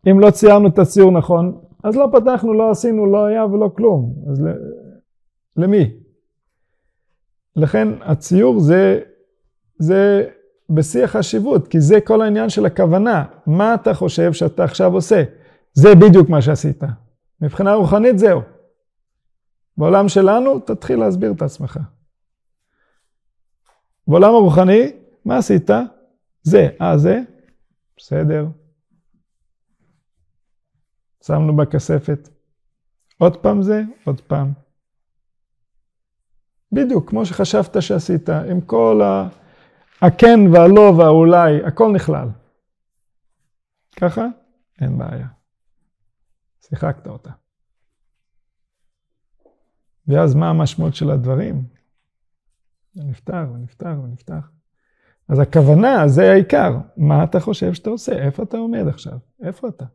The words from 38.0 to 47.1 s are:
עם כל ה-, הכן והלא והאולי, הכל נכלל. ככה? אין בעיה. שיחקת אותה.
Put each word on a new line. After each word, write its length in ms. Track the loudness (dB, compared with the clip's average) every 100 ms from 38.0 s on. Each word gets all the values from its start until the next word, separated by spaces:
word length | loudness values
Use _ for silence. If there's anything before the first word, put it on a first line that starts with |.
| -4 -6 -4
עם 320 | -8 -6 -8
כל 400 | -4 0 2 2
ה-, 240 | 0 -2 -6 _ _ _ _ _ _ _
הכן 380 | 0 4 6 6 6
והלא 420 | 6 8 8 6 6
והאולי, 680 | 4 6 4 4 2 0
הכל 280 | -6 -2 0
נכלל. 360 | 0 -4 -8 -10 -16 _ _ _ _ _ _ _ _ _ _ _ _ _ _ _ -6
ככה? 300 | -6 -4 -10 -12 _ _ _ _
אין 180 | -8 -6
בעיה. 280 | -10 -14 -16 _ _ _ _ _ _ _ _ _ _ _ _ _
שיחקת 460 | _ -10 -10 -10
אותה. 240 | -16